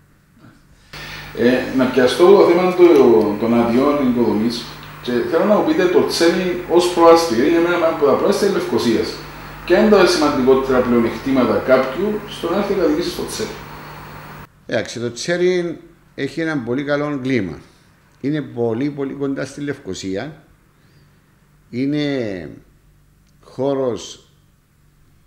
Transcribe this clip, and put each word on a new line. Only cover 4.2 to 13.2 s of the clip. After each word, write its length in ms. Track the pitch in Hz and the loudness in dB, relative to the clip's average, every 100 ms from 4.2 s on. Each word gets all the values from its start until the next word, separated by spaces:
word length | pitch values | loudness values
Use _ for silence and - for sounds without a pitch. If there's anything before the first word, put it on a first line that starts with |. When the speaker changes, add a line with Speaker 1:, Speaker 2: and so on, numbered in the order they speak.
| 110 104 117 117 - - - - | 0 0 -2 -4 -10 -16 -18 -14
Speaker 1:
και 100 | - 120 - | -4 -2 0
θέλω 140 | 165 | 0
να 100 | 202 | 2
μου 120 | 196 156 | 2 2
πείτε 200 | 156 175 | 2 2
το 200 | - - | 2 2
Τσέρι 580 | - 170 190 185 - - | 2 2 2 0 -4 0
ως 220 | 170 175 | 2 2
προάστιο, 500 | 170 165 165 165 113 | 4 6 6 4 2
είναι 120 | 147 170 | 2 2
ένα 320 | 170 170 165 | 2 2 0
από 180 | 156 139 | 2 2
τα 60 | |
προάστια 340 | 127 175 196 196 | 2 2 2 0
της 100 | 180 | 0
Λευκωσίας. 520 | - 113 120 104 - - - - - - - | -2 -2 0 0 -2 -8 -14 -16 -18 -10 0
Ποια 120 | 185 | 2
είναι 80 | 214 | 6
τα 160 | 202 180 | 6 4
σημαντικότερα 760 | 160 147 131 127 131 131 127 | 2 0 0 4 2 2 0
πλεονεκτήματα 800 | 120 120 110 - 139 135 113 101 - | 2 2 0 -2 -2 0 2 0 2
κάποιου 540 | 151 - 175 208 214 - | 2 2 -2 -4 -4 -8
στο 220 | - 165 | -8 -4
να 60 | 190 | -2
έρθει 180 | 202 | -2
να 80 | 190 | 0
κατοικήσει 280 | 160 156 - | 0 0 -4
στο 160 | - | -6